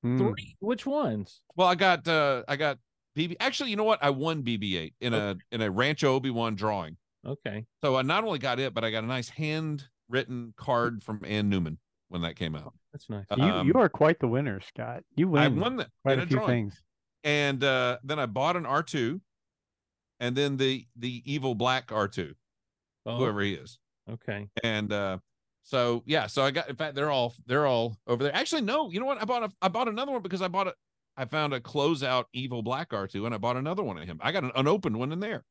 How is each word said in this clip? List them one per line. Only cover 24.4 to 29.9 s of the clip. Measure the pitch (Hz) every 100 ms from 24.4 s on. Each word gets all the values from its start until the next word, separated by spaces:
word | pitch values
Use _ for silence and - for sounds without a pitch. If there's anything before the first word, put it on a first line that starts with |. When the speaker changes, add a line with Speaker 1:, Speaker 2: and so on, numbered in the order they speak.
| 104 -
Speaker 3:
And, | 117 107 104
uh, | 104 98 92 _ _ _ _
so, | _ 135 120 120 131
yeah, | 151 107
so | -
I | 135
got, | 139 156
in | 131
fact, | 156 139
they're | 151
all, | 139 120 - -
they're | 131 143
all | 120 117 110 -
over | 120
there. | 143
Actually, | 147 - 330
no, | 208 285 277
you | 175
know | 262
what? | 262
I | 208
bought | 247
a, | 214 -
I | 190
bought | 196
another | 247